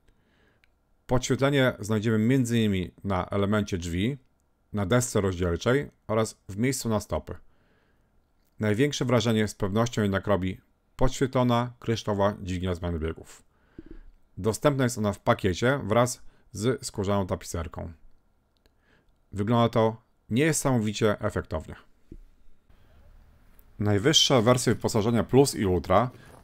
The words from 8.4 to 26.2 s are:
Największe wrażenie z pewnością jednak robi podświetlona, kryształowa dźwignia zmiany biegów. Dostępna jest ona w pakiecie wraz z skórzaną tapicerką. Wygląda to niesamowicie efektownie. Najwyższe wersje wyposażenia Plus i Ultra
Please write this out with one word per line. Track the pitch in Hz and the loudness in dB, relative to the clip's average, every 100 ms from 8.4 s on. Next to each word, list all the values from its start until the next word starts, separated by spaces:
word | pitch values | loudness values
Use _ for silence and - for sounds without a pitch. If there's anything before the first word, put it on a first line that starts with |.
| _ _ | _ _
Największe | 107 104 143 139 | 0 2 0 0
wrażenie | 127 123 113 110 107 | 0 2 2 0 0
z | |
pewnością | - 101 104 117 - | -2 -2 0 0 0
jednak | 104 95 98 | 0 -2 0
robi | 98 92 90 _ _ _ - | 0 0 -6 _ _ _ 0
podświetlona, | 131 - 131 131 123 120 120 120 | 0 2 -2 0 2 0 -2 -8
kryształowa | - 113 - 101 101 101 | -4 -4 -2 0 0 0
dźwignia | 92 92 92 | -6 -4 -4
zmiany | 85 87 82 | -4 -4 -4
biegów. | 80 82 - - _ _ _ - - - - _ _ - | -6 -8 -14 -20 _ _ _ -20 -20 -20 -20 _ _ -6
Dostępna | 95 104 151 135 | -4 0 0 2
jest | 127 110 | -2 0
ona | 107 | -4
w | 98 | -2
pakiecie | - 117 101 87 120 139 | 0 0 0 0 0 0
wraz | 95 113 123 - - - _ | 0 2 2 -2 -14 -20 _
z | - 110 113 - | -4 -2 -2 -6
skórzaną | - 98 101 92 | -6 0 0 0
tapicerką. | 92 - 90 80 - 85 82 - - _ _ _ _ _ _ _ _ _ _ _ | -6 -6 -8 -8 -10 -14 -14 -20 -20 _ _ _ _ _ _ _ _ _ _ _
Wygląda | 95 104 120 117 | -6 0 2 4
to | 117 113 120 _ _ _ | 4 2 0 _ _ _
niesamowicie | 110 160 151 143 127 107 104 110 101 | 0 2 2 0 0 0 0 0 0
efektownie. | 107 92 78 82 - - - _ _ - - _ - - _ - - - - - - _ - - - - | -2 -4 -6 -8 -8 -18 -20 _ _ -20 -20 _ -20 -20 _ -20 -20 -20 -20 -20 -20 _ -20 -20 -20 -4
Najwyższe | 104 101 120 156 - 135 | 0 2 4 4 4 4
wersje | 110 127 - | 6 4 2
wyposażenia | 104 110 113 104 117 | 0 0 0 2 2
Plus | - 127 143 | 4 4 4
i | - 95 | 2 0
Ultra | 90 - 92 127 - | 0 4 2 2 -4